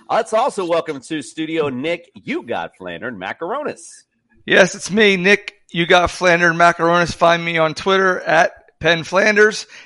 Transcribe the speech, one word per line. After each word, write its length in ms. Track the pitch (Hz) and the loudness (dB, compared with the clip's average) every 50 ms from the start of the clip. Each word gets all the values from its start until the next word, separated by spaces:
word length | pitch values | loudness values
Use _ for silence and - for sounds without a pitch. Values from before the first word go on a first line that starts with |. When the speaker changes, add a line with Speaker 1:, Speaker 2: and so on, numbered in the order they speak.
| _ - | _ -4
Speaker 1:
Let's 240 | 143 165 165 - 220 | -4 -4 -2 -2 -2
also 320 | 220 269 277 - 202 185 | -2 -2 -2 -4 -4 -4
welcome 340 | 165 175 165 156 160 147 131 | -2 -2 -2 -2 -4 -8 -12
to 220 | - - 160 151 | -10 -10 -10 -10
studio 480 | 135 - - 160 160 156 160 160 147 143 | -10 -10 -10 -10 -8 -4 -4 -2 -2 -2
Nick, 400 | 127 123 143 165 175 170 - _ _ | -4 -6 -6 -6 -6 -6 -8 _ _
You 280 | 104 87 - 302 370 | -16 -10 -8 -8 -8
Got 340 | 185 117 107 90 85 82 - | -8 -6 -6 -6 -8 -8 -12
Flandered 400 | _ 92 90 85 82 104 127 117 | _ -14 -12 -12 -10 -10 -10 -10
Macaronis. 840 | 90 90 101 117 - 165 180 233 294 294 165 101 - - - - - _ _ _ _ _ _ _ _ _ | -10 -10 -10 -10 -8 -8 -8 -8 -6 -8 -8 -10 -12 -16 -20 -20 -20 _ _ _ _ _ _ _ _ _
Speaker 2:
Yes, 300 | - 170 196 190 175 - | 0 2 4 4 2 0
it's 160 | 196 - - | -6 -10 -4
me, 260 | 185 220 214 202 196 | 0 2 4 4 2
Nick, 380 | 180 175 196 208 202 - - - _ _ _ | 2 2 2 2 2 0 -8 -20 _ _ _
You 160 | - 165 170 | -4 -4 2
Got 240 | 165 180 180 170 - | 4 4 4 4 0
Flandered 420 | - - 180 180 170 170 175 170 | -2 0 2 2 2 4 2 2
Macaronis. 600 | 165 170 175 170 165 - 165 170 170 175 170 165 - | 2 4 4 4 4 2 2 2 2 2 0 0 0
Find 280 | - 180 170 170 170 | 2 2 2 2 2
me 140 | 170 170 170 | 0 -2 0
on 160 | 165 160 156 | 0 0 0
Twitter 480 | 151 - - 196 190 190 190 185 180 160 | -2 -4 -2 0 2 2 2 2 0 -2
at 580 | - 165 156 165 180 - - - _ _ _ _ | -2 0 2 2 2 2 -2 -8 _ _ _ _
Penn 260 | - 160 170 165 151 | 0 0 0 0 -2
Flanders. 640 | - 180 190 208 214 208 208 214 214 196 - - - - - - | -2 0 2 2 2 4 4 4 4 2 -2 -10 -14 -20 -20 -20